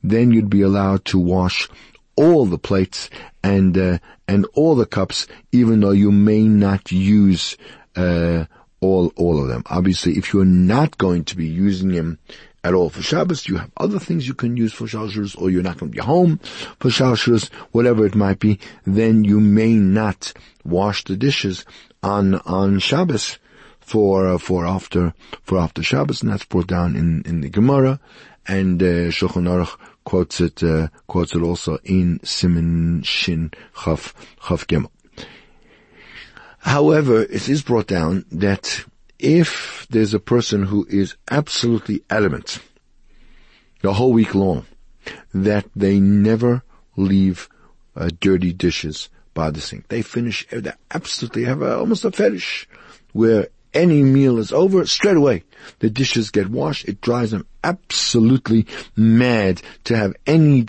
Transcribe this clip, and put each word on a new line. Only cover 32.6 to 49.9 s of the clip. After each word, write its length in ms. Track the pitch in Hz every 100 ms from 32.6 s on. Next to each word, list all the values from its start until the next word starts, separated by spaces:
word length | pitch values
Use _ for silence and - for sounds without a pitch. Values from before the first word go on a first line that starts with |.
| 82 85 82 85
Shin 460 | - - - 82 82 - - -
Chaf, 300 | - 78 - - - _ -
Chaf 220 | 85 -
Gimel. 220 | 80 64 _ _ - - - _ _ _ _ _ _ - - - - - _
However, 600 | - 143 151 156 139 113
it 260 | 107 104 113
is 140 | 143
brought 260 | 139 117 104
down 360 | 92 80 92 -
that 540 | 82 98 98 - - - _ _ _
if 680 | 135 165 165 - - - -
there's 240 | 117 107
a 60 | 107
person 440 | - 120 - 104
who 200 | 95 104 -
is 260 | 98 95 - -
absolutely 720 | 143 147 - 120 113 - 104 _
adamant 480 | 104 101 64 - - - _ _ _ _ - - - _ _ _ _
the 120 | 98
whole 200 | 101 127
week 220 | 113 107
long 320 | 98 95 73 - - - _ - - -
that 340 | 95 98 104 - -
they 240 | 98 101
never 600 | 98 101 104 110 120 123 - _ _ -
leave, 520 | 98 98 95 90 - _ - _ _
uh, 160 | - 82 82
dirty 320 | 98 92 90
dishes 580 | 85 87 - 78 76 - _ _
by 160 | - 78
the 100 | 78
sink. 280 | - -
They 140 | _